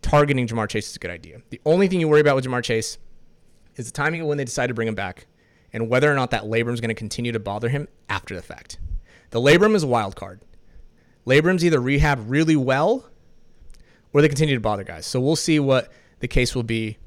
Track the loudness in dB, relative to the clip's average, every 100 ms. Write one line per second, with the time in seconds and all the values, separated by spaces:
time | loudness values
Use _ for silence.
0 | 2 4 4 2 -2 -4 -4 -4 -8 -12
1 | -12 -12 -16 -20 -18 -8 0 2 4 2
2 | 2 4 4 2 -2 -4 -2 -2 -4 -10
3 | -18 -20 -20 _ _ _ _ -14 -12 -4
4 | -4 -2 -4 -4 -4 -2 -2 -2 -4 -4
5 | -8 -10 -20 _ _ _ _ -8 -2 2
6 | 2 2 0 -4 -2 -2 0 -4 -4 -6
7 | -8 -6 -4 -4 -6 -4 -2 -4 -6 _
8 | _ -6 -6 -14 -14 -20 -18 -12 -8 -8
9 | -10 -20 _ 2 6 6 6 2 2 0
10 | -2 -8 -16 -16 -20 -20 -20 -20 -20 _
11 | _ _ 2 4 4 2 2 2 2 2
12 | 2 0 -2 0 2 2 2 2 2 0
13 | -4 -20 -20 -20 -20 -20 -20 -20 -20 _
14 | _ 2 2 2 0 0 -2 -4 -6 -12
15 | -6 -2 0 0 2 2 4 2 0 -12
16 | _ _ -2 0 0 -2 -4 -4 -4 -10